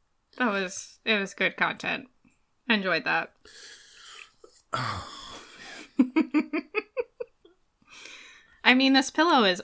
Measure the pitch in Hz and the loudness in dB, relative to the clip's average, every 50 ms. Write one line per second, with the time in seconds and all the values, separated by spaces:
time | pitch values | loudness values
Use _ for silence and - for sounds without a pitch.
0 | _ _ _ _ _ _ _ - 247 233 202 196 190 180 185 - - - - _ | _ _ _ _ _ _ _ -4 -2 -2 -2 -2 -4 -6 -8 -12 -14 -14 -20 _
1 | _ 240 220 208 196 190 - - 190 180 - - 185 165 165 - - - 170 - | _ -2 -2 -2 -2 -4 -4 -2 -2 -2 0 -2 -2 -4 -4 -6 -6 -6 -6 -6
2 | - - _ _ _ _ _ _ _ _ _ _ _ - 233 208 190 190 175 160 | -8 -14 _ _ _ _ _ _ _ _ _ _ _ -2 0 0 2 0 -2 -2
3 | - 151 165 165 - - _ _ _ - - - - - - - - - - - | 0 0 -2 -2 -2 -4 _ _ _ -20 -20 -20 -20 -20 -20 -20 -20 -20 -20 -20
4 | - - - - - - _ _ - - _ - - _ - 135 127 113 104 95 | -20 -20 -20 -20 -20 -20 _ _ -20 -20 _ -20 -12 _ -6 -6 -4 -6 -6 -8
5 | 90 - - - - - - - - - - - - - - - - - _ - | -10 -12 -16 -16 -16 -16 -18 -18 -20 -20 -20 -20 -18 -18 -18 -18 -18 -18 _ 0
6 | 254 254 - 320 - - - 294 - - - 330 - - _ 415 415 - _ 523 | 0 0 2 -2 -2 0 0 -2 -2 -2 -6 -8 -8 -6 _ -8 -8 -8 _ -8
7 | 494 - _ _ 466 - _ _ _ 349 359 _ _ _ _ _ _ _ - - | -8 -8 _ _ -16 -16 _ _ _ _ _ _ _ _ _ _ _ _ -20 -20
8 | - - - - - - - - _ _ _ _ - - 247 254 269 269 269 269 | -20 -20 -20 -20 -20 -20 -20 -20 _ _ _ _ 4 4 6 6 6 6 6 6
9 | 277 - - - 311 349 330 262 226 190 180 190 | 4 2 2 2 4 6 6 6 6 4 2 0